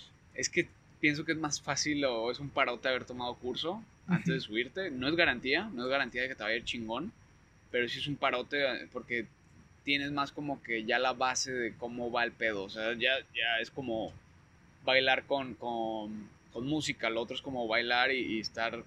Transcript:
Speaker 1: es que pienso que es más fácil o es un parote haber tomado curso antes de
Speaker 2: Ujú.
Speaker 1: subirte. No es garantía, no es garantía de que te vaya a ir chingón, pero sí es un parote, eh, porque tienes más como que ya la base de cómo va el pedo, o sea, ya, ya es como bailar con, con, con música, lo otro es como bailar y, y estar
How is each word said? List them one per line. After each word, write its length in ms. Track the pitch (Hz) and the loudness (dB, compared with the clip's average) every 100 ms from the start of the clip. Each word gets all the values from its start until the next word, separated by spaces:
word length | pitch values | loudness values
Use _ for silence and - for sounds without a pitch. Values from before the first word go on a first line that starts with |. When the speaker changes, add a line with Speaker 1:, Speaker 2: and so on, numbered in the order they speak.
| - - - - | -20 -20 -12 -6
Speaker 1:
es 140 | 123 | 0
que 200 | 175 165 - - - | 0 -2 -8 -20 2
pienso 260 | 151 147 160 | 2 2 0
que 60 | |
es 40 | 160 | -2
más 240 | 147 - | -2 -2
fácil 420 | - 135 151 147 139 | -2 0 0 2 2
o 260 | 113 117 | 2 0
es 80 | 123 | -2
un 100 | 139 | -2
parote 380 | 143 127 120 135 | 2 2 2 0
haber 180 | 127 123 | 0 -2
tomado 300 | 123 123 120 | -6 -6 -6
curso 480 | 123 117 156 214 - - - | -6 -2 -2 -4 -10 -14 0
antes 200 | 175 170 | 0 2
de 80 | - | -2
Speaker 2:
Ujú. 80 | - | 0
Speaker 1:
subirte. 440 | 107 123 190 190 | -2 -2 -4 -6
No 160 | 127 131 | -2 0
es 80 | 170 | 4
garantía, 500 | 160 120 127 156 220 | 2 2 2 0 0
no 100 | 127 | -4
es 60 | 127 | 0
garantía 320 | 139 123 123 | 2 2 -2
de 60 | 131 | -4
que 60 | 127 | -2
te 80 | |
vaya 120 | 107 117 | -2 -2
a 20 | |
ir 40 | |
chingón, 480 | 113 120 110 120 196 - - - - - - | -2 -6 -4 -4 -6 -10 -20 -20 -20 -20 -4
pero 160 | 123 120 | -2 0
sí 120 | 135 | -2
es 80 | 139 | -4
un 80 | 139 | 0
parote, 480 | 135 123 117 143 | 2 2 0 2
eh, 240 | 135 104 - | 2 0 -6
porque 340 | 123 120 120 104 - - - - - | -10 -4 -4 -4 -14 -20 -20 -20 -8
tienes 280 | 143 143 143 | 0 0 0
más 200 | 143 139 | -2 -2
como 300 | - 147 135 | -4 -6 -6
que 220 | - 113 110 | -4 -2 2
ya 140 | 120 | 2
la 140 | 131 | 2
base 380 | 123 127 127 131 | 2 0 0 -2
de 220 | 127 113 - | -2 -2 -4
cómo 360 | 120 120 120 | -8 -6 -2
va 120 | 120 | 0
el 80 | 117 | 0
pedo, 320 | - 113 101 | 2 0 0
o 60 | 98 | -4
sea, 240 | 110 110 | -4 -2
ya, 200 | 120 123 135 - 117 | 2 2 2 -2 -2
ya 240 | 117 113 | 0 0
es 100 | 117 | -2
como 400 | 143 127 110 92 90 - - - - - - | -6 -4 -2 -4 -10 -20 -20 -20 -20 -20 -4
bailar 400 | 131 131 131 127 - | 2 4 6 2 2
con, 300 | 139 127 104 | -2 -2 -6
con, 720 | 120 117 113 110 107 107 104 - - | -4 -2 -2 -4 -6 -10 -12 -20 -12
con 140 | 117 131 | -6 -2
música, 420 | 156 143 127 113 | 0 -2 0 0
lo 120 | 113 | 0
otro 140 | 117 127 | -2 -6
es 60 | |
como 260 | 139 127 110 | -6 -4 2
bailar 440 | 113 120 123 131 | 2 4 4 4
y, 260 | 131 143 110 | 2 0 -2
y 20 | |
estar 440 | 104 113 113 117 | -4 -4 -4 -4